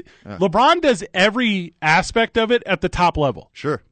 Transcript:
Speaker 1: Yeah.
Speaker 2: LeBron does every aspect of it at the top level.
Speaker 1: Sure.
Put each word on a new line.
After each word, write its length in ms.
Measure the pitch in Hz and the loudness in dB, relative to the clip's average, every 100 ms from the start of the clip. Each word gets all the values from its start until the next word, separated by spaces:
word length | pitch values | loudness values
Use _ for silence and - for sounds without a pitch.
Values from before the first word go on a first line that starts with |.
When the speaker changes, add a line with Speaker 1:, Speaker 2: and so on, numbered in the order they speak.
| - _ - | -12 _ -14
Speaker 1:
Yeah. 120 | 101 | -4
Speaker 2:
LeBron 420 | 185 180 269 349 | 0 2 2 4
does 240 | 320 202 202 | 2 0 -2
every 600 | 185 202 220 240 196 170 - | 0 0 2 -2 -2 -6 -4
aspect 540 | 156 165 - 226 226 233 | 0 2 2 -2 0 0
of 120 | 220 | 0
it 120 | 240 - | 0 0
at 140 | 185 | -2
the 80 | 180 | -2
top 280 | - 175 156 | 0 0 2
level. 340 | 143 90 - | -2 -2 -12
Speaker 1:
Sure. 300 | - 139 131 _ | -8 -6 -6 _